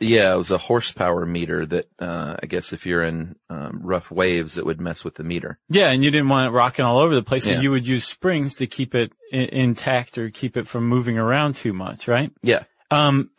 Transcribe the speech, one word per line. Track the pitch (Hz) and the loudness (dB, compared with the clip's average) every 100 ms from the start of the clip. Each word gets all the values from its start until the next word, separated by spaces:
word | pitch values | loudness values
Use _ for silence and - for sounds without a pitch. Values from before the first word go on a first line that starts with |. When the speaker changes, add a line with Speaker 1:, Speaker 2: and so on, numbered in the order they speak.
Speaker 1:
Yeah, | 113 113 95 | 4 4 6
it | 92 | 2
was | 87 | 0
a | 92 | -2
horsepower | - 117 - - 90 87 | 0 0 0 -2 0 0
meter | 85 87 82 82 | -2 -4 -4 -4
that, | 80 87 - - | -2 -4 -4 -8
uh, | 87 85 73 82 | -8 -6 -8 -8
I | - | -8
guess | 87 - | -6 -6
if | - | -8
you're | 90 87 | -4 -2
in, | 82 82 82 - - | 0 -2 -8 -12 -16
um, | 82 71 - | -12 -12 -10
rough | 90 90 - | -4 -4 -4
waves, | 82 92 87 78 85 | 0 2 0 -2 -6
it | - | -6
would | 80 | -4
mess | 87 82 | -6 -8
with | - | -10
the | - | -10
meter. | 80 85 - - - | -6 -6 -8 -12 -2
Speaker 2:
Yeah, | 175 180 | 2 4
and | 131 | 4
you | 143 | 2
didn't | 147 139 | 2 4
want | 135 131 | 2 2
it | |
rocking | 120 120 127 | 2 2 2
all | 127 120 | 2 4
over | 160 | 4
the | 143 | 2
place, | 107 131 | 0 0
so | 107 | 0
Speaker 1:
Yeah. | 98 | 2
Speaker 2:
you | 135 | 2
would | 135 123 | 2 0
use | 127 | -2
springs | - - 185 170 139 - | -4 -4 -2 0 -2 -4
to | 131 | -6
keep | - 127 | -4 -2
it | 127 113 - - | -2 -2 -6 -6
i-, | 131 | -4
intact | 127 135 127 113 - 127 123 - | -2 2 2 0 0 0 -2 -6
or | 113 | -8
keep | - 127 123 | -6 -6 -4
it | 110 | -6
from | 120 117 | -2 0
moving | 123 120 113 | 0 0 0
around | 113 135 147 135 | 2 2 0 -2
too | 120 | -4
much, | 92 92 - - | -4 -8 -8 0
right? | 120 143 - | 0 0 -2
Speaker 1:
Yeah. | 117 110 - _ - | 2 2 0 _ 0
Speaker 2:
Um, | 147 147 139 - | 2 4 4 0